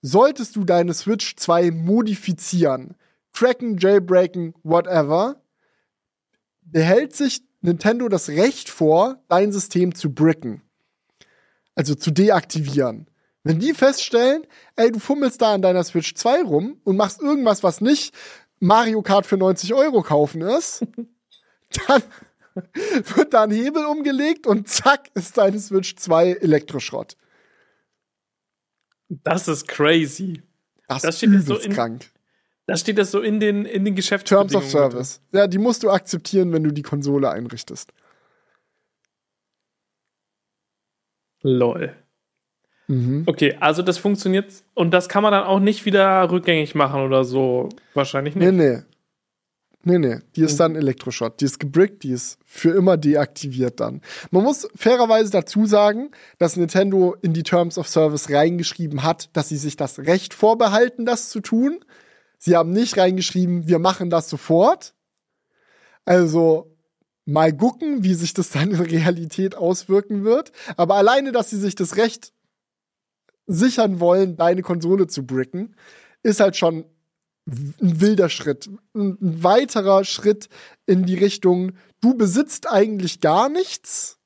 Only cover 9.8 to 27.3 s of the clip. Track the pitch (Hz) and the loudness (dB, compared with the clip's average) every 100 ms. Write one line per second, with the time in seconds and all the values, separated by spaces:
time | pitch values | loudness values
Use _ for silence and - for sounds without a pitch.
9.8 | 180 - 156 127 156 160 123 104 _ _ | -2 -2 -8 2 2 2 -6 -12 _ _
10.8 | _ _ _ _ _ _ _ _ _ - | _ _ _ _ _ _ _ _ _ -8
11.8 | 143 143 - 151 202 190 - 160 143 139 | -4 -4 -2 2 4 2 0 -8 -4 -2
12.8 | 127 110 - _ _ _ 151 160 254 311 | -2 -4 -16 _ _ _ -2 -2 0 2
13.8 | 262 269 - 233 247 302 - _ _ - | 0 0 -2 0 2 0 -4 _ _ 0
14.8 | 233 226 - 285 269 - 220 202 185 180 | 0 0 -4 -2 -2 0 0 2 2 2
15.8 | 175 170 160 - 226 285 277 147 208 302 | 0 -4 -6 -4 0 0 2 0 -2 -6
16.8 | - 190 202 - 285 294 240 196 190 - | -2 0 0 -2 -2 0 0 2 0 0
17.8 | 220 294 - - - - _ _ 180 220 | 0 0 -2 -14 -20 -20 _ _ 2 4
18.8 | 226 220 202 202 190 196 185 180 180 254 | 4 -2 2 0 2 0 0 0 -2 0
19.8 | 302 247 - 151 147 160 175 277 - - | 2 2 2 0 0 -2 -2 -2 -4 -10
20.8 | 226 - 233 _ _ _ _ _ _ - | -10 -10 -16 _ _ _ _ _ _ -10
21.8 | - 269 - - _ _ _ - - 302 | 2 2 2 -20 _ _ _ -18 -14 -8
22.8 | 440 320 202 - 302 233 214 214 254 311 | -4 -4 -2 0 2 2 2 0 -2 -4
23.8 | 302 294 294 269 294 320 247 214 202 - | -4 -4 -4 -2 -2 -2 0 -2 -2 -2
24.8 | 262 285 - - 175 - 196 208 202 190 | 0 0 -2 -10 -6 0 0 0 -2 -4
25.8 | 185 - - 160 180 180 180 151 151 139 | -4 -12 0 2 2 0 0 0 0 -12
26.8 | - - 107 - _ | -10 -12 -12 -20 _